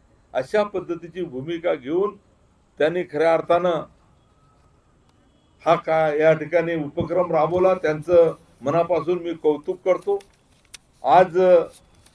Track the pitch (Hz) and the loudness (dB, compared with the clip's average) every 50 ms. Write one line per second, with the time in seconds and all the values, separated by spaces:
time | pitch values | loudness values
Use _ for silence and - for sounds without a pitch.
0 | _ _ _ _ _ _ - 127 135 - - 214 208 208 - 185 156 151 170 165 | _ _ _ _ _ _ -6 -6 -4 -2 0 -2 -2 -2 -4 -8 -8 -8 -8 -10
1 | 170 165 170 185 175 139 123 131 135 160 170 165 165 175 160 143 123 131 160 180 | -12 -12 -12 -10 -10 -10 -10 -10 -10 -8 -8 -6 -4 -4 -4 -4 -4 -4 -4 -2
2 | 202 202 196 - _ _ _ _ _ _ _ _ _ _ _ - 143 156 170 180 | -2 -4 -6 -10 _ _ _ _ _ _ _ _ _ _ _ -2 -2 -2 -2 -4
3 | 170 - 147 151 160 165 165 160 156 - 170 175 175 180 170 151 - - _ _ | -6 -6 -4 -2 0 2 2 0 0 0 0 0 0 0 -2 -4 -6 -10 _ _
4 | _ _ _ _ _ _ _ _ _ _ _ _ _ _ _ _ _ _ _ _ | _ _ _ _ _ _ _ _ _ _ _ _ _ _ _ _ _ _ _ _
5 | _ _ _ _ _ _ _ _ _ _ _ _ - 156 170 165 - - 160 160 | _ _ _ _ _ _ _ _ _ _ _ _ -2 0 0 0 0 -2 -2 0
6 | 160 156 147 151 156 160 160 160 151 143 170 170 165 165 170 160 143 143 - 170 | 0 0 0 2 4 4 2 2 0 -2 -2 -2 0 -2 -4 -6 -6 -6 -6 -8
7 | 165 147 170 180 180 175 165 156 151 156 175 180 185 190 185 185 - 156 151 156 | -6 -2 -2 -2 -2 0 0 0 0 0 0 2 2 2 0 0 -2 -2 -4 -4
8 | 147 175 180 170 170 160 - - - _ _ - 117 139 156 170 170 170 180 160 | -2 4 4 6 6 4 2 -4 -14 _ _ -8 -4 -2 0 0 0 0 -2 -2
9 | 135 160 180 175 165 170 160 160 - 156 151 143 - - 185 185 - 190 180 170 | -2 -2 -4 -4 -4 -8 -6 -2 0 0 0 0 -4 -8 -8 -4 0 0 0 0
10 | - 202 202 196 - _ _ _ _ _ _ _ _ _ - - _ _ _ _ | -2 -4 -4 -4 -6 _ _ _ _ _ _ _ _ _ -20 -20 _ _ _ _
11 | - 127 151 180 190 180 160 180 185 180 180 170 - - - - _ _ _ _ | 0 4 6 6 6 4 2 2 4 6 6 4 4 0 -8 -20 _ _ _ _
12 | _ _ | _ _